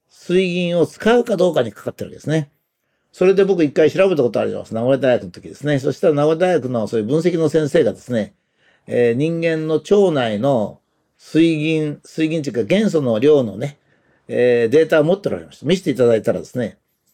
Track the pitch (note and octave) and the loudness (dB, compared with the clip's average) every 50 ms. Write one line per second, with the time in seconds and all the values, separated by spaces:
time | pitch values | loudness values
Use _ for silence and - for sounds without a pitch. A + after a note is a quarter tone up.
0 | _ _ _ _ - - F3 F#3 F#3+ F3+ F3 F3+ F3+ F3 F3 F3 D#3 - - - | _ _ _ _ -6 -2 0 0 0 0 -2 -4 -4 -2 0 0 0 -2 -2 -2
1 | - G#3+ A#3+ A#3+ A#3+ - G#3 E3 F3+ F3+ D#3 D3+ B2 A2 - - - B2 - - | 0 2 2 2 2 0 0 0 0 0 2 0 -2 -2 -6 -10 -12 -12 -10 -10
2 | G2+ D#2 D2+ C#2+ - C3+ D3+ D#3+ D3 - _ _ _ _ _ _ _ _ _ _ | -12 -14 -14 -12 -6 -2 -2 -2 -2 -4 _ _ _ _ _ _ _ _ _ _
3 | _ _ _ - F3+ F#3+ G3 F#3 G3 F#3 G3 F3 D#3+ C#3 - - D#3 D3 - E3+ | _ _ _ 0 2 2 4 4 2 2 2 2 0 0 2 2 2 2 2 2
4 | F#3+ G3 F3+ D3 B2+ A#2 G#2 A2+ A2 G#2+ G2+ G2 - - A2 A2 A#2 B2+ C#3 B2+ | 2 2 2 2 0 0 0 -2 -2 -4 -4 -8 -10 -8 -6 -4 0 0 0 2
5 | C3+ C3 B2 G#2+ G2 F2+ - G2+ F2+ E2+ - - C3+ D3 D3 C3+ B2+ C#3+ C3 - | 2 2 0 0 -2 -6 -14 -16 -18 -18 -16 -10 -4 -2 -2 -2 -2 -4 -4 0
6 | - F3 D3+ C#3+ D3 D#3 D#3+ D#3+ F#3 F3+ F3+ D3+ B2 B2+ B2+ A#2 G#2+ G2+ A#2 A2+ | 0 0 2 2 2 0 0 0 0 0 0 0 -2 -2 -4 -4 -4 -2 -2 -4
7 | G#2+ G#2+ C#3+ E3 E3 F3+ E3 E3 D#3+ D3 - D#3+ D#3 C#3 - E3+ C3+ G#2+ F#2+ - | -2 -2 -2 -2 0 0 0 0 0 0 0 0 0 0 2 2 2 0 -2 -4
8 | - - B2 A2+ G2+ - - _ _ _ _ _ _ _ _ _ _ - A2+ A#2+ | -8 -6 -4 -4 -4 -6 -8 _ _ _ _ _ _ _ _ _ _ -4 -2 0
9 | A#2+ A#2 A#2 B2+ D3 E3 E3+ E3 E3 E3 D#3+ D#3+ D#3 D#3 D#3+ D3+ D3+ - G3 G#3 | 2 2 2 0 -2 -2 -2 -2 -2 -2 -2 -2 -2 -2 -2 -4 0 0 2 2
10 | G3 F#3 D#3 C#3 B2 A2+ G#2+ G2+ A#2+ C#3+ C3+ A#2 G#2 F#2+ - - _ _ _ _ | 4 2 2 0 -2 -2 -2 -2 0 0 0 0 -2 -4 -6 -12 _ _ _ _
11 | _ _ _ _ _ - - D#3 E3 E3 D#3+ D3+ D3+ D#3+ D#3+ D#3 D3+ D3+ D3 - | _ _ _ _ _ -4 0 2 2 2 2 0 -2 -2 -2 -2 -2 -4 -6 -10
12 | - - - - D#3+ D#3 D#3+ E3 C#3 C#3+ G#2 A#2 G#2+ G#2 F3 G3+ A3 G3 - D#3 | -14 -12 -6 -4 -4 -2 -2 -4 -6 -4 -4 -4 -2 0 0 0 0 0 0 0
13 | C#3 B2 A2+ G#2+ B2 D3+ D3+ C#3+ B2+ G#2 F#2 G#2 C3 C#3+ C#3+ _ _ _ _ _ | 0 0 0 2 4 4 4 4 4 0 -4 -8 -10 -10 -12 _ _ _ _ _
14 | _ _ _ _ _ - A#2 A#2+ B2 B2 A#2+ A#2+ A#2 A2+ A#2+ D#3 D#3+ D#3 - D#3 | _ _ _ _ _ -6 -2 0 2 2 4 2 2 2 4 2 2 4 2 2
15 | D3 D#3+ F#3+ G3+ - A2+ G2+ F2 D#2+ - - - - C#3 F#3 F#3 - E3 B2+ G#2+ | 2 2 0 0 -2 -4 -6 -6 -8 -14 -18 -10 -4 -2 -2 -2 -2 -2 0 2
16 | B2 A#2+ A2+ G#2+ G#2+ A#2+ G2 F#2 F#2+ - - B2+ A2+ F#2+ - _ _ _ _ _ | 2 4 2 2 2 -2 -4 -4 -6 -8 -6 -6 -6 -6 -8 _ _ _ _ _
17 | _ _ | _ _